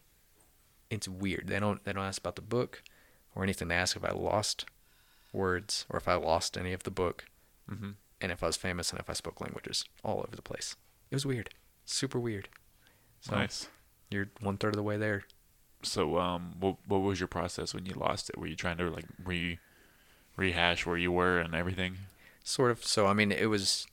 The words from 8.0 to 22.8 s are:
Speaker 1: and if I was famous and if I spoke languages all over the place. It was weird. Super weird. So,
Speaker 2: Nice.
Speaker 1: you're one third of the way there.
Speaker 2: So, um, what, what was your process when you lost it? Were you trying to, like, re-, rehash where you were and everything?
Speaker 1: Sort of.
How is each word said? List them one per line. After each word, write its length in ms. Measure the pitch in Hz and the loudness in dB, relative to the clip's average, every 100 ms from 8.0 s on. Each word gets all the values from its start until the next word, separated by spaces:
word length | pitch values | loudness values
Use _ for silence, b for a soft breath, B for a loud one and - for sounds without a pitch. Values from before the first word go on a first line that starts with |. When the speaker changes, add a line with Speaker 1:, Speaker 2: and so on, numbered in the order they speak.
| _ _ | _ _
Speaker 1:
and 100 | 95 | -4
if 140 | 87 | 0
I 20 | 85 | 0
was 100 | 80 | 0
famous 340 | 95 87 82 | -2 -2 -2
and 80 | - | -4
if 100 | - | -6
I 20 | |
spoke 280 | - 85 - | -6 -6 -8
languages 440 | 73 71 - - - - | -8 -8 -4 -6 -6 -8
all 160 | - 101 | -4 -4
over 160 | - - | -6 -10
the 40 | |
place. 340 | - - - - _ _ _ | -10 -8 -8 -10 _ _ _
It 60 | 135 | -4
was 100 | 139 | -2
weird. 240 | 123 98 - _ _ | -4 -6 -14 _ _
Super 360 | - - 131 127 | -6 -2 0 0
weird. 280 | 120 101 95 - _ b b b b b | -2 -4 -8 -18 _ b b b b b
So, 140 | - | -2
Speaker 2:
Nice. 320 | 104 123 - - - _ _ - | 0 0 -4 -10 -16 _ _ -4
Speaker 1:
you're 200 | 101 98 - | -2 -2 -2
one 160 | 101 98 | -2 0
third 120 | 107 | 0
of 80 | 104 | 2
the 80 | |
way 120 | 104 104 | 0 0
there. 280 | 107 101 - - _ _ _ _ | 0 0 -4 -20 _ _ _ _
Speaker 2:
So, 340 | - - 78 85 | -4 2 4 4
um, 360 | 90 87 87 85 | 2 0 -4 0
what, 160 | 95 87 - | 0 0 2
what 120 | 98 | 4
was 200 | 98 92 | 4 2
your 60 | 90 | 0
process 480 | 87 87 - 87 | 0 -2 -2 -4
when 100 | 101 92 | -4 -6
you 80 | |
lost 360 | - - - - | 0 0 0 -4
it? 80 | - | -6
Were 80 | 82 | -6
you 80 | |
trying 220 | 80 90 85 | -4 -4 0
to, 100 | 87 | 0
like, 180 | 85 85 - | -2 -10 -10
re-, 340 | 92 87 87 85 b b b b b b b - | -4 -2 -2 -4 b b b b b b b 0
rehash 500 | 95 85 87 85 87 | 0 4 4 4 0
where 100 | 85 | 2
you 140 | 90 | 2
were 300 | 87 90 90 | 4 6 4
and 140 | 82 82 | 2 0
everything? 400 | 87 92 92 92 95 B B B | 0 0 -2 -4 -12 B B B
Speaker 1:
Sort 260 | - - 123 | -6 2 4
of. 140 | 117 | 2